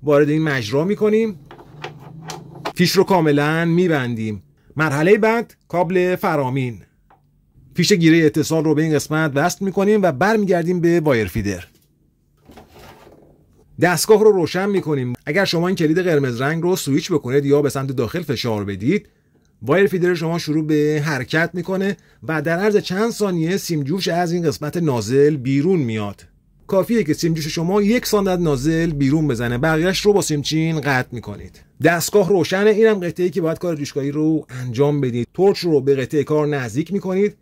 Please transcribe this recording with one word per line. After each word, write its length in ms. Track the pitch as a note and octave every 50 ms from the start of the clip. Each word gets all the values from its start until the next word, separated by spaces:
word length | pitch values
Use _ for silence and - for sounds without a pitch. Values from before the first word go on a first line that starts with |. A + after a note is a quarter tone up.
| -
وارد 260 | C#3 D3 C#3+ D3+ D3
این 140 | D3 D#3 D#3+
مجرا 420 | D#3 C#3 C3+ A#2 G2+ A#2 C#3 D#3
می‌کنیم. 540 | F#3 G#3 - G3+ G#3+ G#3+ A3 A3+ A3 G3+ C#3+ - - - - - - - - - - - - - - - - - - - - - - - - - - -
فیش 160 | - F3+ E3+
رو 140 | - F#3 F#3
کاملاً 600 | - G3 F3+ D#3+ D#3 C#3+ C#3+ C#3+ D3+ D#3 E3 E3+
می‌بندیم. 800 | E3+ E3 E3+ F#3 F3+ D#3+ C#3+ B2+ A#2+ A#2+ A2+ A2 A2 G#2 F#2+ - _ _ _ _ _ -
مرحلهٔ 420 | - D#3 D#3 C3+ C#3+ D#3 F3 G#3 A3+
بعد 360 | G3+ A3 A3+ A#3 A3+ - - _ _ _
کابل 480 | - E3+ F3+ E3 F#3 F3+ F3+ F3+ F3+
فرامین. 680 | F3 - G3 D#3+ D3+ C#3 B2+ B2+ C#3 C3 B2 A2+ F#2+ E2 _ _ _ _ _ - _ _ _ _ _ _ _ _ _ - - -
فیش 180 | - F3 - G#3+
گیرهٔ 340 | F3+ E3 D#3+ D#3 E3+ D#3+
اتصال 380 | D3+ D3+ D#3+ C#3+ - D#3 D#3+ D#3
رو 100 | D#3+ D3+
به 80 | C#3+ D#3
این 120 | E3 D#3
قسمت 380 | C#3+ B2+ - D#3 D#3 D#3+ D#3 C3
وصل 300 | C#3 D3 F3 F3 - G3
می‌کنیم 380 | G3 F3 G3 G3 G3+ G#3+ G#3+ G3
و 100 | F3+ D3
برمیگردیم 680 | B2 F3 G3 A3+ A3 G#3 F3+ F#3+ E3+ E3 E3 F3+ F3+
به 200 | D#3+ E3+ E3+ F3
وایر 260 | D#3+ D#3 C3+ A#2 G#2+
فیدر. 380 | F#2 - A#2 G2+ G2+ G2 E2+ F2 - _ _ _ _ _ _ _ _ _ _ _ _ _ _ _ _ - - - _ _ - - - - - - - - - - _ _ _ _ _ _ _ _ _ _ -
دستگاه 440 | C3+ E3+ F3+ D#3+ - - A3 G3+ G#3+
رو 80 | A3 G#3
روشن 380 | F#3+ E3 C#3+ - F#3 F#3+ G3+
می‌کنیم. 420 | G3+ F#3 D3+ D3 D3+ C#3 B2+ B2 B2 - _
اگر 180 | - D3+ F#3 G3
شما 240 | - - E3 E3 F3+
این 80 | F#3+
کلید 220 | E3+ F3 D3+ D#3+ F3
قرمز 420 | F#3 F3+ E3 C#3+ C#3 C3 A#2+ A2+
رنگ 220 | C3 C#3 D#3+ E3 D#3+
رو 140 | F3 F#3
سویچ 360 | F3+ - D3 C3+ D3+ - - F3
بکنید 340 | D3 - B2 B2+ C#3+ C#3+
یا 160 | C#3 C#3 C#3+ C#3+
به 80 | C3+
سمت 220 | - C#3 C3+ C3+ C#3
داخل 300 | B2+ B2 G#2+ - E3 F3+
فشار 420 | - C3+ G#2+ - B2 A2 G#2 G2+
بدید، 440 | G2 G2 F#2 G2+ B2 F#3 G#3 G3+ _ _ _ _ _ _ _ _ _ _ _ -
وایر 240 | A2 D3 F3+ G3+
فیدر 280 | - - F#3 E3 F3 F3+
شما 240 | E3 E3 D#3+ E3 E3+
شروع 280 | - - D3 D#3 D#3+
به 360 | D3+ D#3 D3+ D3 D3+ D3+ D3+ D3
حرکت 460 | D#3+ D3+ C3 B2+ - - D#3 E3 E3+ -
می‌کنه 440 | F3 E3+ - F#3+ F#3+ G3 G3 G3+ - _ _ _ _ - A#2
و 140 | D#3+ D#3 D3
در 160 | E3 E3 E3+
عرض 180 | G3 G#3+ G#3
چند 340 | G3+ E3+ - F3+ F#3+ A3 A#3
ثانیه 460 | A3 - G#3+ G3+ F3+ E3+ D#3+ D#3+ F#3
سیم 260 | G#3 - - F3 D3+ C#3+
جوش 260 | C3 D#3+ G3 E3+ F#3
از 240 | E3 E3+ F3+ E3 E3+
این 140 | F3+ E3+
قسمت 300 | D#3+ B2+ - D3+ D3 D3
نازل 600 | F3+ E3+ D#3 C3 A#2+ G#2+ G2+ B2+ C3+ C#3+ D3+ D#3
بیرون 440 | C#3+ A#2 B2+ C3+ C#3 C#3+ F3+ G3 F3
میاد. 440 | C#3+ A#2 A2 A2 G#2 G2+ G2 _ - - _ _ _ _ _ _ _
کافیه 380 | - - F#3+ F3+ - A#3 A#3 G3
که 100 | D3 D3+
سیم 200 | - - D#3+ E3
جوش 140 | D#3 C#3+ D#3
شما 340 | - - D#3+ E3 F#3+ G#3 G#3
یک 240 | G3 A3 B3 A#3+
سانت 220 | - - G#3 G3 F#3+
از 120 | F3+ F3
نازل 520 | F3 D#3+ C#3+ B2+ B2+ D#3 E3 D#3+ E3 D#3+ D3
بیرون 360 | C#3+ C#3+ C3 C#3 E3 D#3 D3
بزنه، 300 | B2+ A2 A#2+ A#2+ A#2+ A#2+
بقیه‌اش 420 | C#3+ D#3+ D#3+ D#3 D#3+ F#3 F#3+ -
رو 120 | - G#3 G#3
با 100 | G3 D3+
سیمچین 580 | - D#3 D3 C3+ - D#3 D#3 D#3+ D#3+ E3 D#3
قطع 280 | C#3 C#3+ C3+ B2+ B2+ - -
می‌کنید. 480 | A#2+ G#2 - G#2 - F#2+ F#2 - - - _ _ _ B2
دستگاه 440 | D#3 E3+ E3+ D#3+ - - G#3 G3 F3
روشنه، 420 | G3+ F#3 D#3+ - F#3+ F#3+ G3+ G#3+
اینم 300 | G#3+ G3 A3+ A3 G#3+ G3+
قطعه‌ای 300 | F3 E3+ D#3 - F3+ F#3
که 100 | D#3+ G3+
باید 180 | E3+ D#3+ D#3+ -
کار 180 | - F3+ E3+
جوشکاری 340 | D3 C#3+ C3 - C#3+ C3+ C#3+
رو 360 | C#3 D3+ D#3 D#3 D#3+ D3+ C#3 _
انجام 520 | - B2+ B2+ B2+ A#2 A2+ C#3+ C#3+ D3 D3
بدید. 280 | C3+ B2+ A#2 A#2+ A#2+ - _
تورچ 240 | - F3+ G3 G3+ -
رو 220 | - F3 D#3+ C#3
به 140 | C3 C3+ C#3
قطعهٔ 300 | C3+ B2+ A#2 - D3+ C3+
کار 220 | - D#3 D3+ D3+
نزدیک 460 | D3 D3 C#3+ B2+ A#2+ G2+ C3 D#3+ - F3+
می‌کنید. 440 | G3+ - F#3+ F#3 F#3+ G3+ G#3 G3+ _